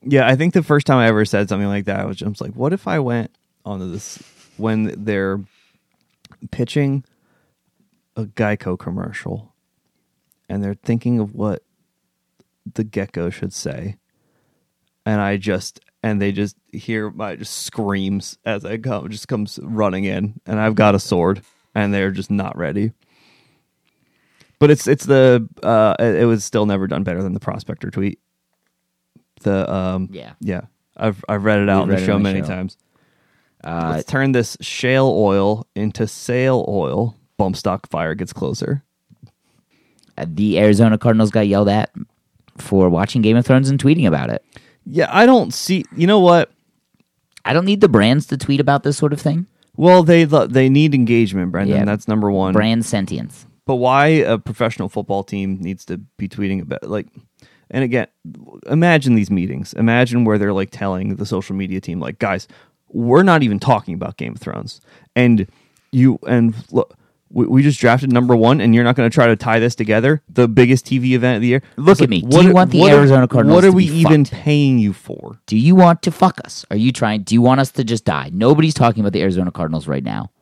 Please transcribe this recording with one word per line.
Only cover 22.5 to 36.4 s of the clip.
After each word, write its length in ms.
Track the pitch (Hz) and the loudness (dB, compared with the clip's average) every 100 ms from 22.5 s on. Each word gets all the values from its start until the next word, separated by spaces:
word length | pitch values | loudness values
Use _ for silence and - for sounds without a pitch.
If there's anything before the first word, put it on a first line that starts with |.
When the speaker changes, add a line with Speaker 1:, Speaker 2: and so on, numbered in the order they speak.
| - | -8
Speaker 1:
ready." 340 | 82 90 110 - _ _ _ _ _ _ _ _ _ _ _ _ _ _ _ _ | -8 -4 -6 -8 _ _ _ _ _ _ _ _ _ _ _ _ _ _ _ _
But 120 | 147 | 4
it's, 160 | 151 - | 4 2
it's 160 | 139 - | -2 2
the, 420 | 135 131 123 110 - | 4 6 4 0 -6
uh, 320 | - 113 107 - | 0 2 2 2
it, 220 | 117 87 | 0 2
it 20 | |
was 200 | 117 113 | 2 0
still 220 | - 110 107 | -2 -2 -2
never 220 | 98 95 | -2 -4
done 160 | 69 | -4
better 180 | 95 87 | -4 -6
than 100 | 95 | -6
the 60 | 101 | -8
Prospector 540 | - - - - - | -8 -10 -12 -12 -10
tweet. 260 | - 101 - _ _ _ _ _ _ _ _ _ _ _ _ | -6 -6 -8 _ _ _ _ _ _ _ _ _ _ _ _
The, 300 | - 98 - | -4 -4 -4
um, 360 | 95 92 92 92 | -4 -6 -6 -8
Speaker 2:
Yeah. 220 | 95 57 67 | -12 -20 -12
Speaker 1:
yeah, 220 | - 90 - _ _ _ | -10 -8 -10 _ _ _
I've, 280 | 110 98 - | -6 -6 -6
I've 160 | 104 | -4
read 160 | 104 104 | 0 0
it 80 | 101 | 2
out 60 | 98 | 0
Speaker 2:
We've 60 | |
Speaker 1:
on 60 | 90 | 0
the 40 | |
Speaker 2:
read 80 | 95 | -2
it 40 | 92 | 0
Speaker 1:
show 80 | 101 | 0
Speaker 2:
on 60 | |
the 40 | 101 | 0
Speaker 1:
many 120 | 95 | -4
Speaker 2:
show. 80 | 78 | -6
Speaker 1:
times. 280 | 92 95 _ _ _ _ _ _ _ _ _ | -8 -10 _ _ _ _ _ _ _ _ _
Speaker 2:
Uh, 300 | - 85 82 | -10 -4 -4
Speaker 1:
"Let's 160 | 78 - | -4 -4
turn 220 | 135 135 | -2 0
this 240 | 127 113 - | 0 -2 -8
shale 540 | - - 127 131 135 87 | -14 -6 -2 0 2 2
oil 480 | 104 98 98 107 - - | 0 2 0 -4 -8 -8
into 320 | 107 - 110 | -8 -6 -8
sail 560 | - - 123 | -8 -6 -2